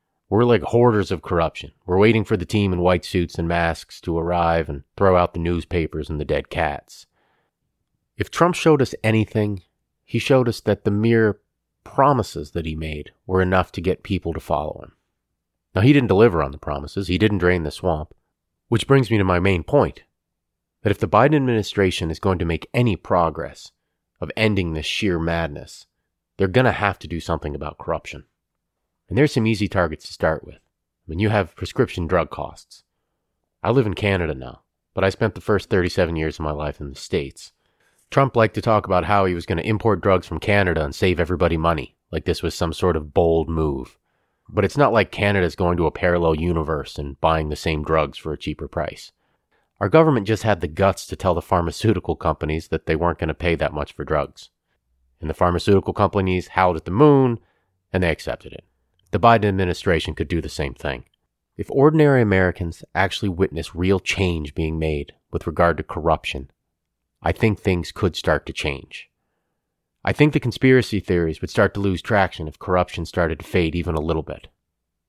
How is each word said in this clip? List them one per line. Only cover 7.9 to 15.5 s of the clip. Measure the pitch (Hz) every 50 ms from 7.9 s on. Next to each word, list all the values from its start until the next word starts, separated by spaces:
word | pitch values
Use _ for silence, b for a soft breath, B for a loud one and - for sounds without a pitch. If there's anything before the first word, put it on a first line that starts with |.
| _ _ _ _ _
If | - 101 -
Trump | - - 165 175 180
showed | - - 160 151 135
us | 127 - - - -
anything, | 110 113 110 104 - - 110 104 104 101 92 - _ _ _ _ _ _ _ _
he | - - 117
showed | - - 139 131 127 120
us | 110 -
that | - 107 101 - -
the | 107
mere | 101 104 110 117 117 113 113 104 98 - _ _ _ _ _ _ _ _ -
promises | - - - 135 143 139 120 98 - - 80 73 -
that | - 87 80
he | 80 78
made | 78 80 78 76 73 71 - - _ _
were | - 92 92
enough | 92 92 92 92 90 -
to | - -
get | 82 92 87 -
people | - - 98 87 - 85
to | 80 80
follow | - - 78 73 76 78 - -
him. | - - _ _ _ _ _ _ _ _ _ _ _ _